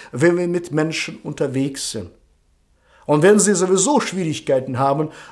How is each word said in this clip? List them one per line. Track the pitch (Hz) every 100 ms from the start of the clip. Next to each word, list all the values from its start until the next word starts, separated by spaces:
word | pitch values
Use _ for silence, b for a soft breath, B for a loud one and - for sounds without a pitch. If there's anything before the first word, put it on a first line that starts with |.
| B
wenn | 127 170 175
wir | 175
mit | 175 175
Menschen | 147 160 156 - -
unterwegs | - 143 143 131 139 135 -
sind. | 113 90 _ _ _ _ _ _ _ b b
Und | b 151
wenn | 180 208
sie | 190
sowieso | 185 185 185 214 294
Schwierigkeiten | - 185 160 139 - 131 131 123
haben, | - 151 156 B B